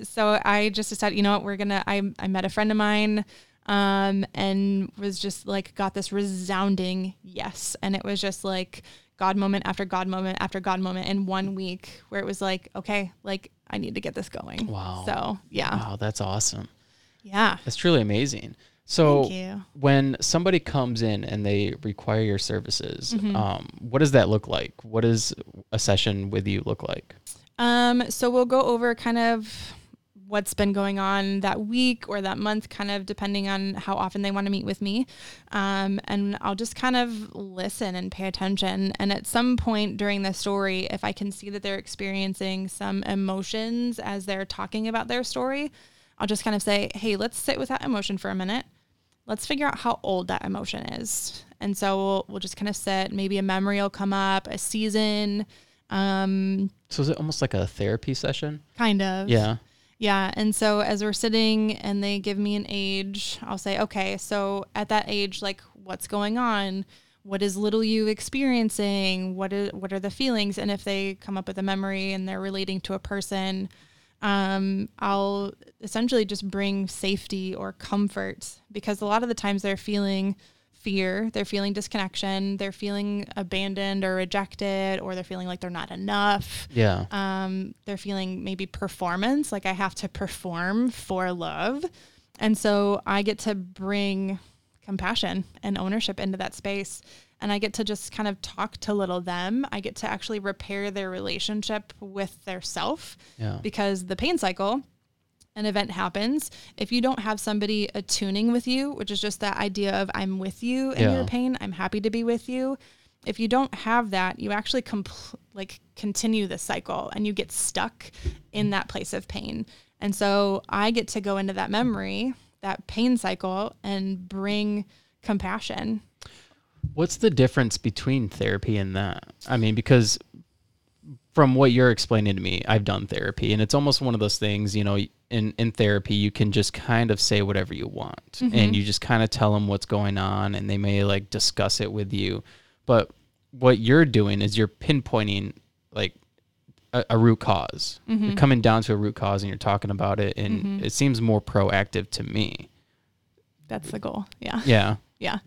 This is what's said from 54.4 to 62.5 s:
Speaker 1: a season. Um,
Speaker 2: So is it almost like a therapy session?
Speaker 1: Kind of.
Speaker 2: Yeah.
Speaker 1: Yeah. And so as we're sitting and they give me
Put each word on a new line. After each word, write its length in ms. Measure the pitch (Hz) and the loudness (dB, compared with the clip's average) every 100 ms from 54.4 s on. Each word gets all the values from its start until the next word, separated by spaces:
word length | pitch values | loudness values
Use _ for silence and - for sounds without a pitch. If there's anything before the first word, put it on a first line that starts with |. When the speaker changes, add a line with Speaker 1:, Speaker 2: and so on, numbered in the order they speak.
| - | -2
Speaker 1:
a 100 | - | -8
season. 880 | - 220 220 214 214 208 208 202 208 - _ _ - | -4 -2 0 2 2 0 0 -2 -6 -12 _ _ -4
Um, 800 | 196 196 190 190 190 190 196 196 _ - | 0 2 2 2 2 2 0 -2 _ -10
Speaker 2:
So 120 | - | 0
is 80 | 143 | 0
it 80 | - | 0
almost 240 | 156 - | -2 0
like 120 | 135 | 0
a 120 | 95 98 | 0 -2
therapy 460 | - 101 110 - | -2 -2 0 -2
session? 480 | 131 143 143 151 151 _ - | -2 -2 -2 -6 -8 _ -2
Speaker 1:
Kind 240 | 226 196 | 2 2
of. 280 | 190 185 196 | 2 -2 2
Speaker 2:
Yeah. 280 | 113 107 117 - _ _ - | 4 4 -2 -8 _ _ -2
Speaker 1:
Yeah. 320 | 208 196 190 - | 2 2 2 0
And 180 | 214 214 | 0 2
so 260 | 214 208 | 2 4
as 220 | - 208 | 2 0
we're 100 | 214 | -2
sitting 640 | 208 226 226 220 220 214 - | 0 0 4 4 4 2 -2
and 260 | 202 202 | -2 -2
they 160 | 202 202 | 0 -2
give 180 | 202 196 | -2 -2
me 180 | 208 | 0